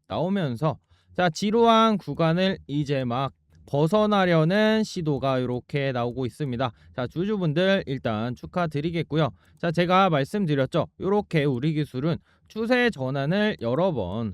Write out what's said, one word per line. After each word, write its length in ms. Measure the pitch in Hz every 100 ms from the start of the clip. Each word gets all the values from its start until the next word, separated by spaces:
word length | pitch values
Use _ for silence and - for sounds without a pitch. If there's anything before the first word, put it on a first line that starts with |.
| -
나오면서, 720 | 101 170 202 151 113 156 120 _ _ _
자, 140 | - 180
지루한 680 | - 208 226 233 220 226 202
구간을 580 | - 143 165 170 190 185 -
이제 380 | 139 139 139
막 300 | 127 120 135 - _ - -
벗어나려는 1200 | 139 160 214 214 202 185 165 156 202 214 220
시도가 540 | 214 190 151 135 135 131
이렇게 540 | 123 123 - 143 139
나오고 320 | 123 120 120
있습니다. 480 | 127 - 147 120 127 - - -
자, 100 | 123
주주분들 800 | 160 196 214 175 147 185 196
일단 500 | - 135 120 107 120
축하드리겠고요. 920 | 120 160 185 170 143 160 165 - 151 143 - _ -
자, 120 | 170
제가 380 | 170 175 185 196
말씀드렸죠. 760 | 151 139 214 180 143 131 165 131 -
요렇게 460 | 185 208 202 165
우리 300 | 143 123 151
기술은 420 | 151 147 127 156 135 _ _ _
추세 400 | 214 226 247 240
전환을 680 | 147 131 139 139 196 214 -
여러 320 | 117 131 190
번 400 | 135 87 104 113